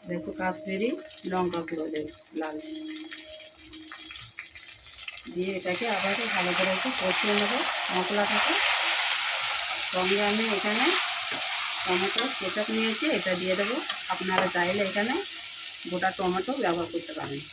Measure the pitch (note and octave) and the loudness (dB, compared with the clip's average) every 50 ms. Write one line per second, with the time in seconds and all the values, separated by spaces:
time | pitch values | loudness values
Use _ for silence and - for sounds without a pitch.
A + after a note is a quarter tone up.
0 | - - F3 E3+ D#3+ - D#3 - F#3 F#3 F3+ - - G3 F#3+ G3 G#3+ B3 D#4 E4+ | -6 -4 -6 -6 -4 -6 -6 -2 -2 -2 -2 -4 -6 -6 -2 0 0 0 -2 -2
1 | - - - - - F#3 F3+ F#3 F3+ F3 - E3+ E3 D#3+ E3+ D#3+ D#3 D#3+ D#3 D3+ | -6 -12 -14 -10 -6 -2 0 0 0 2 0 -2 -4 -4 -4 -4 -4 -4 -4 -4
2 | D3+ - - - - - D3+ D#3 D#3+ D#3 D3+ D3+ D3+ D#4 D#4+ D#4 - D#4 D#4 D#4 | -6 -6 -8 -12 -14 -10 -6 -6 -6 -4 -6 -8 -8 -8 -10 -8 -8 -8 -10 -10
3 | - - - D#4+ D#4 - D#5 D#4 - - - - D#4+ D#4+ D#4+ D#4 D#4 - - - | -10 -10 -10 -10 -10 -12 -12 -14 -14 -14 -14 -14 -10 -10 -10 -10 -10 -12 -12 -12
4 | - - - - - - - - - - - - - - - - - - - - | -12 -12 -12 -12 -12 -12 -12 -12 -12 -12 -12 -14 -14 -14 -14 -14 -14 -14 -12 -12
5 | - - - - - - - F3 F3+ F#3+ G3 F#3 - - F3+ - A#3+ A#3 G#3+ F#3+ | -12 -12 -12 -12 -12 -10 -6 -4 -4 -4 -4 -4 -4 -2 -2 -2 0 0 0 2
6 | F#3 G3 G3+ A#3 A#3 A3 G#3 G#3+ F3+ F3 F3+ F3 F#3 F#3 F#3+ F#3 - B3+ B3+ - | 2 2 2 0 0 0 0 2 2 2 2 2 4 2 2 2 2 2 2 2
7 | - F#3 F3+ - - G#3 G#3 G3+ G3+ G3+ A#3 C4 E4 - - - - - F#3 F#3 | 2 2 2 4 4 4 4 4 4 4 2 2 2 2 0 0 0 0 0 0
8 | F3+ F#3 G3+ G#3 G#3 G3+ G#3 G#3 - - D#4+ - - - - - - - - - | 2 2 2 2 2 4 4 4 4 4 4 4 4 4 4 4 4 4 4 4
9 | - - - - - - - - - - - - - - - - - - - F3+ | 4 4 2 2 2 0 0 0 0 0 0 0 0 -2 -2 -2 -2 0 0 2
10 | F#3 F#3 G3 G3+ G#3 G3+ G#3 A3 A3+ A3+ G#3 F#3+ F#3 G#3 G#3 A3+ B3+ D#4+ F4+ F#4 | 4 4 4 4 4 4 2 2 2 2 2 2 0 0 2 4 4 4 4 4
11 | - - - - - - - - - - - - - - - - - - F3+ F3+ | 4 2 0 0 0 -2 -2 -2 0 0 0 0 -2 -2 -2 -2 0 2 2 2
12 | F#3 G3 F3 - A#3+ C4 - - G3+ F#3 - G#3+ G#3+ G#3 A3 A3 A3 A3 A3 - | 2 4 2 2 2 2 0 -2 -2 -2 0 0 0 0 0 0 2 0 0 0
13 | - D4+ D4+ G3+ F3+ F#3+ F#3 F3 F3+ F#3 F#3 F#3 G3+ G#3 A#3+ D4+ - - - - | 0 0 0 2 2 0 0 0 2 0 2 2 2 0 0 -2 -2 -4 -6 -6
14 | - - G#3+ F#3 F3+ F#3 F#3 F#3 F#3+ F#3 - F3+ F3 F3+ F#3 G#3 G#3 F#3+ F#3 G3+ | -4 -2 -2 -2 0 4 4 4 4 4 4 2 2 4 4 2 2 0 2 0
15 | G#3 A#3 C4+ F4+ G4+ - - - - - - - - - - - - F3+ F3 F3+ | 2 2 2 0 0 -2 -6 -6 -6 -6 -6 -6 -6 -6 -6 -6 -6 -4 -2 0
16 | F3+ F#3+ F#3 - F#3+ F3+ F3+ F#3+ F#3 - C4+ C#4 A3+ F3+ E3+ E3+ E3+ - - E3+ | 0 0 0 2 0 0 2 0 0 0 -2 0 2 2 2 0 0 -2 -4 -4
17 | E3 - D#3 D#3 C#3+ C#3+ C#3 C#3+ D3 - | -4 -4 -6 -6 -4 -4 -4 -4 -6 -8